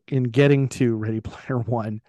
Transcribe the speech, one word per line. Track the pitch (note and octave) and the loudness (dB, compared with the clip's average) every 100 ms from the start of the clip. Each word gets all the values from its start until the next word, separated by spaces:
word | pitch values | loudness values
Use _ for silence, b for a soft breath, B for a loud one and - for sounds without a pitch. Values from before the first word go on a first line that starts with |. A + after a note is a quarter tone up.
| - | -4
in | C3+ | -2
getting | B2+ A#2 C#3+ C#3 C3+ | 0 4 4 4 2
to | - B2 A2 | 0 0 0
Ready | G#2+ A2 | -4 -6
Player | - - - B2+ | -8 -14 -6 -6
One, | A2+ A#2 G#2+ G#2+ | -2 -4 -4 -8